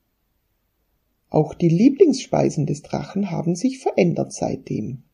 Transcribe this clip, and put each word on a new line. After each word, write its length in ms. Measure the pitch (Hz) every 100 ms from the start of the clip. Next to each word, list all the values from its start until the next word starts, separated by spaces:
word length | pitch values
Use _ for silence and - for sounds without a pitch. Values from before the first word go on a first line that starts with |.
| _ _ _ _ _ _ _ _ _ _ _ _ _
Auch 240 | 151 151
die 140 | - 170
Lieblingsspeisen 1000 | 170 254 277 349 - - 156 139 156 143
des 160 | 147
Drachen 480 | - - 147 190 202
haben 240 | 156 160
sich 260 | 175 254 262
verändert 520 | - - 175 151 135
seitdem. 720 | - - - - - 110 127 -